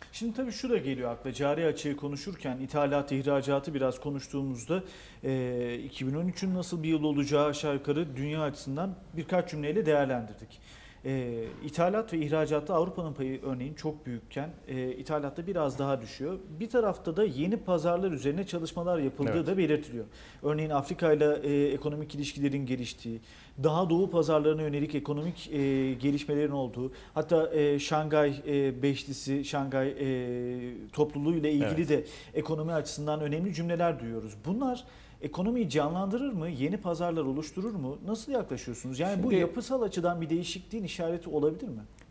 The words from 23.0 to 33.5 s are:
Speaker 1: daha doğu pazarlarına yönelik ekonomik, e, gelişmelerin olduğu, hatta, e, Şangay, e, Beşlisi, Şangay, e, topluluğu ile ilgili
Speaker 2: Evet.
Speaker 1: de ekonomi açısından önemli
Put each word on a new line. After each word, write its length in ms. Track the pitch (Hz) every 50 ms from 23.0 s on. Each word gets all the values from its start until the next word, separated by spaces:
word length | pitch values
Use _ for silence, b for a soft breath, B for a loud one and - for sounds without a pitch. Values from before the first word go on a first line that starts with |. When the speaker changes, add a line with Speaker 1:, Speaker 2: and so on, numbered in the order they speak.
| - 117 113 113 - B B B B B B - 135
Speaker 1:
daha 260 | 156 151 170 190 165
doğu 200 | 165 175 196 185
pazarlarına 520 | 180 170 151 151 160 151 147 156 156 156
yönelik 340 | 156 151 143 143 143 - -
ekonomik, 540 | 143 - - 147 147 156 175 165 - - - 151
e, 400 | 143 139 139 135 135 131 131 131
gelişmelerin 580 | 117 127 143 143 143 147 - 147 147 151 143
olduğu, 400 | 143 139 131 120 - 123 127 131 B B B B B
hatta, 400 | 156 151 151 170 160 160 - -
e, 260 | 156 147 147 143 143
Şangay, 640 | 143 - 160 151 156 151 156 151 147 147 139 131 - 147
e, 340 | 143 143 139 135 127 123 127
Beşlisi, 600 | 143 135 135 - - 131 - - 135 139 143 139
Şangay, 500 | 139 - 139 135 135 131 135 131 143 - -
e, 880 | 143 135 131 127 123 123 123 123 123 123 123 123 120 123 120 92 - 104 -
topluluğu 420 | 147 151 147 - 143 143 156 170
ile 160 | 165 147 151
ilgili 240 | 151 143 117 104 -
Speaker 2:
Evet. 140 | 156 170 143
Speaker 1:
de 160 | 147 127 - B B B B B B
ekonomi 380 | 151 147 - 160 156 156 165
açısından 500 | 165 156 147 - - 151 147 151 151 151
önemli 320 | 151 147 147 160 185 202